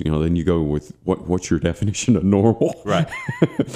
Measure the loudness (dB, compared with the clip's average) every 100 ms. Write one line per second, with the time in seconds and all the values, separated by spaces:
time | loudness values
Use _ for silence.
0 | -2 0 0 0 0 0 0 -4 -6 -10
1 | -4 -4 -2 -4 0 -2 0 -2 -4 -2
2 | 2 2 4 4 4 4 0 -2 -2 0
3 | 0 -6 -6 0 0 0 -4